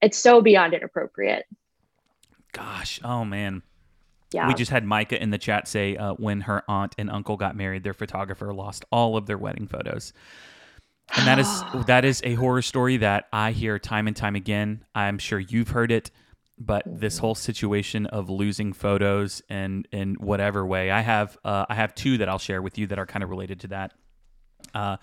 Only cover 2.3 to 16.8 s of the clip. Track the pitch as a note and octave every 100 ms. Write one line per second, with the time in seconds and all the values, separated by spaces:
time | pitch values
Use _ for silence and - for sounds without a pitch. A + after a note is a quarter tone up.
2.3 | _ _ - - G2+ - - A#2+ B2 G#2+
3.3 | G2+ G2+ F#2+ - _ _ _ _ _ _
4.3 | E2+ E2 E2 A#2 C3 G#2 G#2+ G#2+ A#2+ G#2+
5.3 | G#2 - G#2 - G#2+ G2 G2+ G#2 - G#2+
6.3 | G2+ G#2 G2+ - G2 G2+ - G#2 G#2 G#2
7.3 | G#2 G2 G#2+ F#2+ F#2+ G2 F#2 G#2+ F#2+ G2
8.3 | F#2+ G2+ G2 G2+ - - A#2+ A#2 A2 G#2
9.3 | G2+ G2+ - G#2 - - - - - -
10.3 | - - - - - _ _ - B2+ B2+
11.3 | C3+ C#3 G3 - C3 A#2 B2+ C3+ B2 B2
12.3 | A#2 B2+ B2+ - C3 B2+ B2+ G#2 G#2 -
13.3 | G#2+ A2 A2 A2 G#2 - G#2+ G#2+ G#2 G#2
14.3 | G2+ G2+ G#2 G#2 G#2+ - G#2+ G2+ G2+ -
15.3 | G2+ F#2 A#2 A#2 A#2+ A#2 A2+ - - _
16.3 | _ _ - A2 G2+